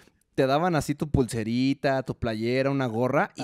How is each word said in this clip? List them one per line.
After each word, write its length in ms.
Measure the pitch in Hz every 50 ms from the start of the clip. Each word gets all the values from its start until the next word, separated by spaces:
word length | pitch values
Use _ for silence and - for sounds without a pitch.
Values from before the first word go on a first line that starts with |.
| - _ _ _ _ _ -
te 120 | - 143 131
daban 280 | 135 147 170 185 170
así 200 | 147 135 - 147
tu 140 | - 165 151
pulserita, 920 | - 139 131 107 - 113 107 110 117 123 131 135 139 - - 143 135 131 127
tu 140 | - 123 -
playera, 540 | - 117 113 110 113 117 123 131 135 135
una 140 | 139 139 131
gorra, 460 | 120 110 113 123 127 127 147 196 214 -
y 60 | -